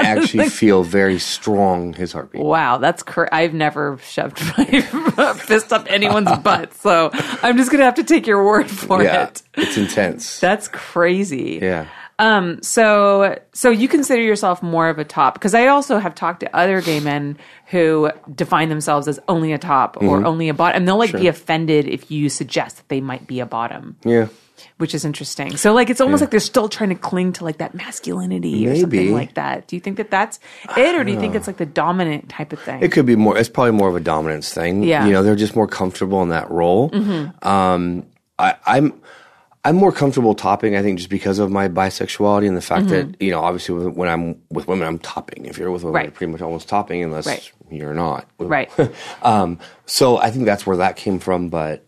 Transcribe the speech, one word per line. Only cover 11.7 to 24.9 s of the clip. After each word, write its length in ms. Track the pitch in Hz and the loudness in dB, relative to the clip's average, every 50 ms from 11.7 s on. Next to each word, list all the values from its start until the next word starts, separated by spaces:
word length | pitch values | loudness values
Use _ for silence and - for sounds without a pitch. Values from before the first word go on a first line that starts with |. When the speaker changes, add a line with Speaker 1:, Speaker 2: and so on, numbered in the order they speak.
| 90 82 78 73 - - - - _ | -2 -2 -4 -8 -14 -20 -20 -8 _
Speaker 1:
Um, 440 | - 220 220 214 202 180 175 165 - - | 2 2 4 4 2 2 -2 -4 -6 -6
so, 720 | - - 233 226 214 208 208 202 202 202 196 196 190 - - - _ - | -2 2 2 4 4 4 4 4 4 4 4 2 2 0 -4 -12 _ -6
so 160 | - - 254 | 0 2 2
you 180 | 233 208 240 269 | 4 4 2 2
consider 320 | - 302 269 - 269 233 | 2 2 2 2 2 2
yourself 420 | 233 220 214 202 214 190 180 - - | 2 2 0 0 0 0 0 -2 -4
more 240 | 170 165 165 165 | -2 0 2 2
of 120 | 165 156 156 | 0 0 -2
a 40 | 151 | -6
top, 360 | - - 170 143 131 - - | -6 0 2 2 2 2 0
'cause 120 | - 202 190 | -2 2 4
I 140 | 233 240 | 4 6
also 300 | 262 285 285 269 - 254 | 6 4 4 2 0 0
have 180 | 208 196 175 - | 0 -2 -4 -6
talked 240 | - 175 165 180 - | -6 -6 -6 -6 -6
to 140 | - - - | -8 -4 0
other 240 | - 175 196 190 190 | 0 2 2 2 0
gay 200 | 170 165 156 151 | 0 0 -2 -2
men 360 | 147 147 143 147 143 143 143 - - - - - _ | -2 -2 -2 -4 -4 -6 -10 -12 -16 -20 -20 -20 _
who 420 | - - 180 165 160 160 156 151 151 - - - - 143 | -4 0 2 4 4 4 4 2 0 -2 -4 -14 -10 -6
define 360 | - 165 - 185 160 160 160 | -6 -4 0 0 0 0 0
themselves 380 | 156 156 147 - 147 147 139 151 | -2 -2 -2 0 0 0 0 -2
as 100 | 143 - - | -6 -4 -4
only 240 | - 185 165 160 156 | -2 -2 0 0 -2
a 60 | 151 | -2
top 400 | 139 - - 143 131 117 98 - - | -4 -2 0 0 2 0 0 -2 0
or 160 | 104 95 92 98 | 0 2 2 2
Speaker 2:
Mm-hmm. 60 | 104 | 2
Speaker 1:
only 220 | 165 160 165 165 156 | 0 0 0 -2 -2
a 40 | 147 | 0
bot-, 220 | - 170 180 - | 0 2 2 2
and 120 | 185 180 | 2 2
they'll, 100 | 180 190 | 2 2
like, 120 | 214 233 208 | 2 2 0
Speaker 2:
Sure. 80 | 170 190 | 0 0
Speaker 1:
be 80 | 185 | 0
offended 600 | 175 160 - - - 165 160 165 156 156 151 139 135 | 0 0 -2 -2 -4 -2 -2 0 2 2 2 2 0
if 200 | - 135 - - | -4 -8 -8 -6
you 200 | 151 151 147 139 | -4 -2 -2 -2
suggest 480 | - - 143 120 - 165 135 - - | -2 -4 -6 -4 -4 -4 -4 -6 -8
that 100 | - _ | -16 _
they 140 | - 143 135 | -8 -6 -6
might 260 | 135 135 127 127 - | -6 -6 -10 -10 -10
be 140 | - 131 123 | -10 -8 -8
a 40 | 123 | -8
bottom. 520 | 113 - 113 117 117 - - - - - _ - | -6 -6 -6 -6 -6 -8 -12 -16 -18 -14 _ 0
Speaker 2:
Yeah. 220 | 117 117 117 110 110 - _ _ _ _ - - - _ | 2 2 2 2 0 -4 _ _ _ _ -20 -20 -16 _
Speaker 1:
Which 180 | - 165 156 | -8 -6 -4